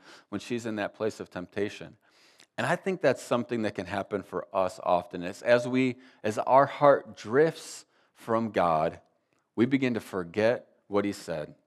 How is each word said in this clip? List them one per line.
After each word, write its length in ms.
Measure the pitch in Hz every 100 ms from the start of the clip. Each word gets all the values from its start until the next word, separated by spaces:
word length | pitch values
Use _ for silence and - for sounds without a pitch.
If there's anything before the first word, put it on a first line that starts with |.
| - - -
when 100 | 98
she's 260 | - 120 113
in 100 | 107
that 180 | 98
place 260 | - 107 -
of 100 | 92
temptation. 640 | 92 90 - 101 - 85 113 _ _ _ _ _ -
And 80 | 123
I 100 | 175
think 240 | 196 185
that's 220 | 143 120
something 400 | - 120 117 120
that 120 | 104
can 120 | 101 92
happen 360 | 101 98 101
for 240 | - 90 -
us 280 | 98 92 -
often. 400 | - 90 - 90
It's 200 | 87 101
as 260 | - 120 123
we, 280 | 127 131 120 - _
as 160 | 107 110
our 280 | - 131 139
heart 500 | - 143 135 110 101
drifts 680 | 104 131 160 160 - - - _ _
from 360 | _ - 113 113
God, 500 | 101 87 78 82 - _ _ _ _ _
we 120 | - 127
begin 280 | 135 131
to 60 | 110
forget 640 | - 98 87 101 110 123 - _ -
what 160 | 101
he 80 | 101
said. 420 | 95 - 80 76 -